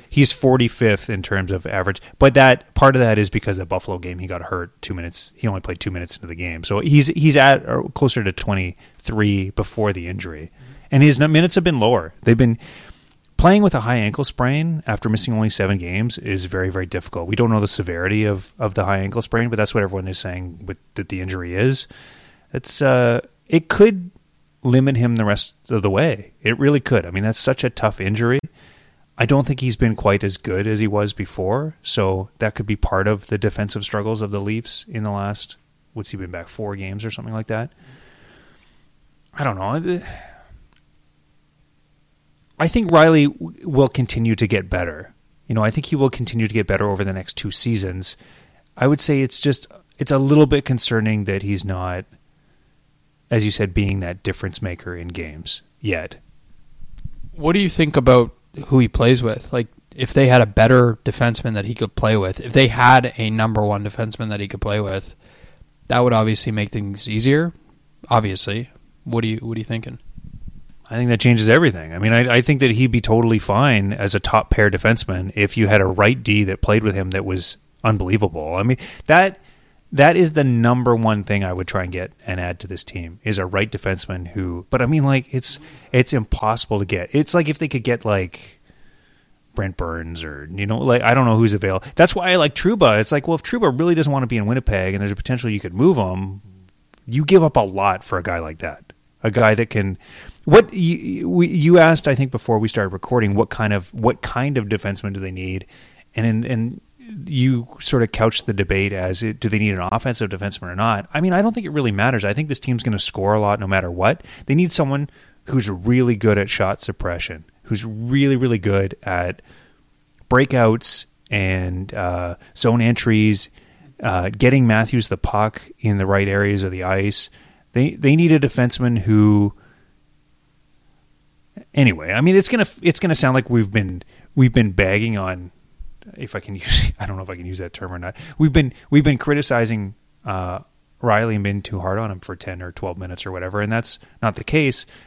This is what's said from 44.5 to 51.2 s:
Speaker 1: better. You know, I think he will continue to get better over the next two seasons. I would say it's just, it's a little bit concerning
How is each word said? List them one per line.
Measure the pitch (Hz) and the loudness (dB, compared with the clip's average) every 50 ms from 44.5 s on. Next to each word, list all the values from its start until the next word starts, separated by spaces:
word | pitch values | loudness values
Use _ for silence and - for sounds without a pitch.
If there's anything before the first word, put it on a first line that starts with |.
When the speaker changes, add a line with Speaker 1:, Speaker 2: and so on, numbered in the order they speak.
| 107 98 92 92 | 0 -2 -2 -4
Speaker 1:
better. | 98 90 87 85 76 80 - - _ _ _ _ _ _ _ | -4 -4 -4 -6 -8 -12 -16 -20 _ _ _ _ _ _ _
You | - 113 | -4 -2
know, | 110 107 | 0 0
I | 110 | 0
think | - 156 - | -2 -4 -4
he | - 160 | -4 0
will | 139 139 127 | 0 0 0
continue | - - 117 - - 113 110 | 0 -2 -6 -4 -2 -2 -2
to | 104 107 | 0 0
get | 110 95 | -2 -2
better | - 98 95 104 | 0 0 0 0
over | 104 98 95 98 | -2 -2 -2 -4
the | 98 95 | -4 -6
next | 95 87 - - | -6 -8 -10 -10
two | - - 101 | -8 -6 -4
seasons. | - - - 120 113 101 98 92 90 92 92 - - - _ _ _ _ _ _ _ _ _ _ _ | -2 -2 -2 0 -2 -2 -4 -6 -6 -6 -6 -6 -6 -8 _ _ _ _ _ _ _ _ _ _ _
I | - 123 | -2 0
would | 139 151 143 | 0 2 2
say | - - 147 135 131 | 2 0 0 0 0
it's | 123 - - | -2 -4 -2
just, | - 143 127 - - - - - _ _ _ | -2 -2 -2 -2 -4 -12 -20 -20 _ _ _
it's | - 135 151 | -8 -2 0
a | 143 135 | 0 0
little | 135 139 147 151 151 | 2 4 6 6 6
bit | 127 147 139 - | 6 4 0 0
concerning | - 127 113 - - 117 110 107 110 107 104 | 0 -2 0 0 0 0 0 0 0 -2 -2